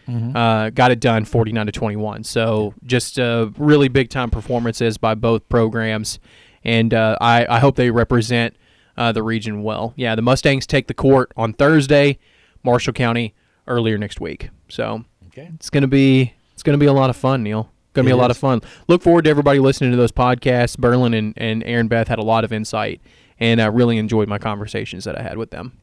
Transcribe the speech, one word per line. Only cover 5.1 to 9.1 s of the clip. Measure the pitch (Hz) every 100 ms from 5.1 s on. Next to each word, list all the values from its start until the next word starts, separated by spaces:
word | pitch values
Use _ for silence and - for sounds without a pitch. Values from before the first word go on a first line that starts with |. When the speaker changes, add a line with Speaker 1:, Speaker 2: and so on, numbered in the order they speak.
| 110
Speaker 2:
both | 117 113 -
programs. | 120 113 113 110 107 107 - - _ _ _
And, | 113 117 113
uh, | 113 110 -
I, | 117 117 120
I | 117
hope | 139 135
they | 123
represent, | 117 113 123 110 120 117 - _ _ _ -
uh, | 117